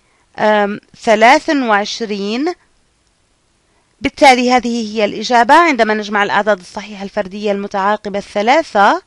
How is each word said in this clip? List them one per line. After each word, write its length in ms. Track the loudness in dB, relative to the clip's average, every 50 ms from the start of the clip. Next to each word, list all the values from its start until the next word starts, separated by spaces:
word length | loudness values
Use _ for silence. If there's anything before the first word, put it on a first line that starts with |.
| _ _ _ _ _ _ _ -4
آم، 420 | 0 0 0 0 0 -2 -6 -10 _ _ _ -6
ثلاث 480 | -2 0 2 4 6 4 4 4 2 -2
وعشرين. 1000 | -2 -2 0 0 0 0 -2 -4 -8 -8 -8 -8 -6 -6 -6 -6 -4 -4 -4 -6 -6 _ _ _ _ _ _ _ _ _ _ _ _ _ _ _ _ _ _ _ _ _ _ _ _ _ _ _ _ -8
بالتالي 520 | -8 -6 0 4 4 6 6 4 2 2
هذه 420 | 2 0 0 -2 -6 -6 -6 -6 -4
هي 100 | -2 -2
الإجابة. 500 | -2 -4 -6 -4 0 2 2 4 4 4
عندما 400 | 4 4 4 2 0 0 0 -2
نجمع 280 | -4 -4 -4 -2 -2
الأعداد 360 | -2 0 -2 -2 0 0 -2 -2
الصحيحة 460 | -4 -14 -16 -16 -14 -14 -14 -14 -14
الفردية 480 | -10 -8 -8 -8 -8 -8 -6 -4 -4
المتعاقبة 680 | -4 -4 -6 -6 -4 -2 -2 0 -2 -2 -4 -8 -8 -8
الثلاثة 840 | -8 -6 -6 -2 0 2 2 0 0 0 2 2 4 4 2 0 -4